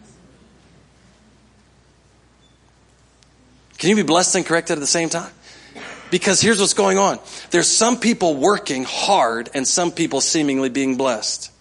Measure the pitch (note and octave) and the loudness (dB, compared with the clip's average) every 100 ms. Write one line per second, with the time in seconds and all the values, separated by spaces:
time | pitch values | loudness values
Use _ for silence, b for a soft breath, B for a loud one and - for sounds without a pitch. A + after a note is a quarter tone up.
0 | - - _ _ _ _ _ _ _ _ | -20 -20 _ _ _ _ _ _ _ _
1 | _ _ _ _ _ _ _ _ _ _ | _ _ _ _ _ _ _ _ _ _
2 | _ _ _ _ _ _ _ _ _ _ | _ _ _ _ _ _ _ _ _ _
3 | _ _ - _ _ _ _ - E3 G#3+ | _ _ -20 _ _ _ _ -4 2 2
4 | D3 E3+ F3+ F#3+ D#3 E3 E3 D#3 C#3 E3+ | 4 2 2 0 0 -2 0 -4 -2 -2
5 | D#3+ E3 F#3+ - B B B B B B | -2 -4 -8 -16 B B B B B B
6 | - F3+ G3+ F#3 G#3 G3+ G3 - G3 F#3+ | -6 -2 0 2 2 2 2 2 2 2
7 | G3 A#2+ B B B F3 - - A3+ B3 | 2 0 B B B 0 2 2 2 2
8 | A3 A3+ F3 C#3 E3+ G#3 - C3 C3 - | 0 2 0 2 2 2 -2 -6 -6 -4
9 | - F#3+ A#2 A2+ A#2+ C#3+ C3 F3+ F3 E3 | 0 2 2 0 -6 -4 -2 0 -2 -2
10 | D3+ C3+ - E3 D3 C3+ C3+ B2+ C3+ B2+ | -2 -2 0 0 0 0 -2 -2 -2 0
11 | C3+ A2 - - - - | -2 -2 -4 -8 -12 -18